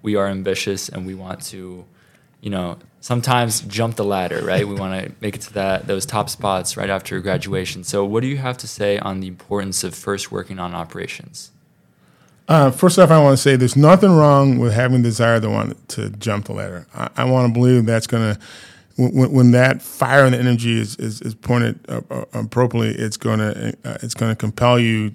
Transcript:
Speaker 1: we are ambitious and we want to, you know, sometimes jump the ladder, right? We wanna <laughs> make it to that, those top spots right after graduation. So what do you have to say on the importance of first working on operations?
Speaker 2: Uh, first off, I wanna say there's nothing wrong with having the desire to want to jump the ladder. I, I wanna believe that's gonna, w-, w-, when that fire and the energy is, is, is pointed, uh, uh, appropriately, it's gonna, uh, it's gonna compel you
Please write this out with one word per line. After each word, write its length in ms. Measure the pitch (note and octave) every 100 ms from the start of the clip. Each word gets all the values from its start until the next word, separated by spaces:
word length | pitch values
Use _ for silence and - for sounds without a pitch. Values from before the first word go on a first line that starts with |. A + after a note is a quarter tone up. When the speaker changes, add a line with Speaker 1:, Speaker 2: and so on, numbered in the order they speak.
Speaker 1:
we 140 | G#2+ G#2
are 120 | G2
ambitious 600 | G2 F#2+ F#2+ - F#2 -
and 160 | F#2+ F#2
we 80 |
want 300 | F#2+ F#2 F2+ -
to, 400 | F#2+ F#2 F2+ F2+ _ _ _ _ _
you 80 | G#2
know, 280 | G2 F2 - _ _
sometimes 600 | - A#2+ B2 B2 A#2 G#2+
jump 360 | G2+ G#2+ A#2 A2+
the 60 |
ladder, 380 | G2+ F#2+ F2+ E2+
right? 240 | - F#2 G#2
We 60 |
wanna 360 | G2 F#2+ F#2+ F#2 -
<laughs> 40 |
make 140 | G#2+ -
it 60 |
to 120 | -
that, 320 | G2+ G2 F#2+ -
those 220 | G2 -
top 220 | A2 G#2
spots 460 | - G2+ F#2 F2+ G#2
right 140 | G2
after 300 | G2 - F#2+
graduation. 640 | F#2+ F#2 G2 F#2+ F#2 F#2
So 200 | F2+ G#2
what 180 | G2+ A2
do 60 | C3
you 100 | C#3
have 200 | C3 B2+
to 80 | A2+
say 300 | - G2+ G2+
on 220 | G2 F#2+
the 80 | F#2
importance 560 | F2+ - G2+ G2 F#2
of 100 | F#2
first 380 | - - G2 -
working 260 | G2 - F#2+
on 160 | F2
operations? 760 | E2+ E2+ F2+ F2+ - - - - _ _ _ _ _ _ _ _ _ -
Speaker 2:
Uh, 220 | D#3+ C3+
first 300 | B2+ F#3 F#3
off, 100 | E3+
I 100 | D#3+
wanna 160 | C#3+ C3
say 180 | C#3+ C3
there's 200 | B2 C#3
nothing 360 | D3+ F#3 G3
wrong 480 | E3 D3 C#3 C#3 B2
with 120 | A#2+
having 300 | A2 B2+ B2+
the 80 | A#2
desire 320 | A2 A#2 A#2
to 80 | G#2+
want 400 | G#2+ A2 - -
to 220 | - G#2
jump 340 | G#2 A2 G#2 G2+
the 80 |
ladder. 340 | G2+ G2 F2+ - -
I, 140 | A#2 -
I 60 | B2+
wanna 260 | B2+ B2
believe 360 | A#2 B2 B2 A2+
that's 180 | A2+ -
gonna, 320 | A#2 A2 G#2 - - - - _ -
w-, 180 | B2+ C3
w-, 200 | B2+ C3+
when 140 | B2
that 300 | B2 C3 -
fire 440 | - - B2 C#3+ C3
and 100 | B2
the 40 |
energy 400 | B2 A#2 A#2 A2+
is, 160 | G#2+ -
is, 240 | A2+ G#2+
is 120 | A2+
pointed, 460 | A2 - A#2+ A#2 - -
uh, 120 | - -
uh, 140 | A#1+ -
appropriately, 680 | A2+ A2 A#2+ B2 A#2 A2+ G#2+
it's 140 | A2+ -
gonna, 560 | A2+ A2 G#2+ A2 A2+ -
uh, 140 | A#2+ A2+
it's 100 | A#2+
gonna 220 | - A2+ A2
compel 440 | A2 - B2 B2
you 340 | A#2 A2 G#2+